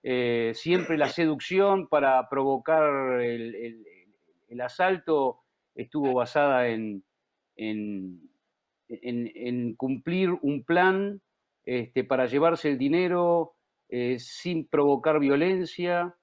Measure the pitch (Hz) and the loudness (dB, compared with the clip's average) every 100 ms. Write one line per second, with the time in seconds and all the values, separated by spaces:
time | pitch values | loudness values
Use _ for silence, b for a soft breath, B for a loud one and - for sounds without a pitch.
0 | - 127 120 117 113 113 160 180 165 160 | -2 -2 0 0 -2 -4 0 0 0 0
1 | 139 170 160 151 - 185 202 190 175 151 | 0 2 0 0 -2 2 4 2 2 2
2 | 139 131 127 139 135 135 - 160 151 139 | 4 2 0 -2 0 -2 0 2 4 2
3 | 131 123 120 117 117 104 117 113 92 90 | 0 0 -2 -4 -8 -10 -12 -14 -20 -20
4 | 92 _ _ _ _ 120 123 - 185 185 | _ _ _ _ _ -8 -8 0 0 0
5 | - 151 135 117 _ _ _ - 120 151 | 0 2 2 -2 _ _ _ -14 -8 -2
6 | 139 127 120 151 143 131 123 113 110 98 | 0 0 0 2 4 2 2 -2 -6 -10
7 | _ _ _ _ _ - 107 107 104 101 | _ _ _ _ _ -10 -6 -6 -6 -8
8 | 95 87 - _ _ _ _ _ _ 117 | -10 -14 -20 _ _ _ _ _ _ -12
9 | 123 120 117 - 123 123 120 107 131 131 | -6 -6 -6 -8 -6 -4 -6 -6 -6 -6
10 | - 180 190 175 139 143 117 170 185 190 | -4 0 0 0 -2 -4 0 2 4 2
11 | 202 202 _ _ _ _ - 123 117 131 | -4 -8 _ _ _ _ -6 -4 -2 -4
12 | 123 131 127 139 165 165 151 135 139 170 | 0 0 0 2 2 2 -2 0 0 2
13 | 180 175 175 170 160 _ _ _ _ 123 | 2 0 2 2 -2 _ _ _ _ -4
14 | 123 127 - - 175 165 - 151 143 135 | -2 -4 -8 -10 -4 -4 0 4 4 4
15 | 156 151 139 139 175 185 170 - 175 175 | 4 4 4 4 2 0 -2 -4 -2 -2
16 | 175 - | -2 -10